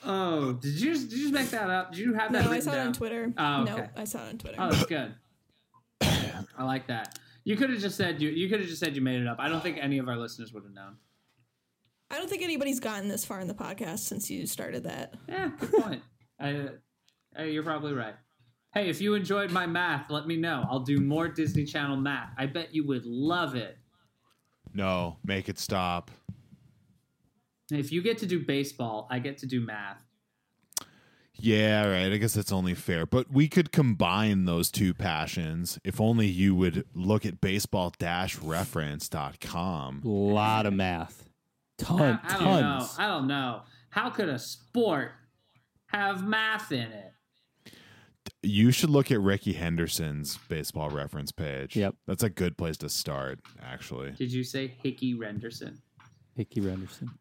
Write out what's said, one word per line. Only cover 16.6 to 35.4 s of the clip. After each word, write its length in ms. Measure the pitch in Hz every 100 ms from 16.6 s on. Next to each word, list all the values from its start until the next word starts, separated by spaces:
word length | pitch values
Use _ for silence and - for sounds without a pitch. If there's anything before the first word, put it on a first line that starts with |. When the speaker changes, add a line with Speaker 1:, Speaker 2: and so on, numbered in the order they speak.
| 143 - _ _ _ _ _ -
Speaker 1:
uh, 40 |
you're 200 | 160 151
probably 300 | 156 156 147
right. 200 | 139 110 104 _ _ _ _ _ 202
Hey, 140 | 196
if 120 | 156
you 140 | 202 208
enjoyed 360 | 175 196 202
my 140 | 175 175
math, 460 | 170 175 147 -
let 160 | 151 156
me 80 | 165
know. 280 | 165 147 127
I'll 120 | 131
do 180 | 127 143
more 280 | 139 151 165
Disney 360 | 160 156 147 143
Channel 320 | 156 143 139
math. 320 | 135 135 117 -
I 80 | 135
bet 300 | 156 165 156
you 100 | 143
would 200 | 131 117
love 500 | 120 143 175 165 127
it. 220 | 104 - _ _ _ _ _ _ _ _ -
Speaker 3:
No, 440 | 98 95 92 87 -
make 260 | - 98 95
it 80 | 95
stop. 540 | - 98 90 87 - - - - - - - _ _ _ _ _ _ _ _ _ _
Speaker 1:
If 200 | 147 143
you 120 | 165
get 160 | 185 226
to 80 | 196
do 180 | 175 143
baseball, 640 | 139 139 - 120 107 110
I 80 | 127
get 220 | 131 139
to 80 | 135
do 120 | 123
math. 420 | 113 107 101 98 _ _ _ _ _ _ _ - - _ _ _ _ -
Speaker 3:
Yeah, 500 | 110 107 107 107 104
right. 240 | 95 95
I 40 | 104
guess 160 | 107 107
that's 160 | 98
only 240 | 98 92 90
fair. 300 | - 87 80
But 240 | 123 127
we 160 | 135 151
could 240 | - 156
combine 760 | - 135 101 90 92 107 98 90
those 240 | 85 85
two 240 | - 95
passions 840 | 85 92 80 78 -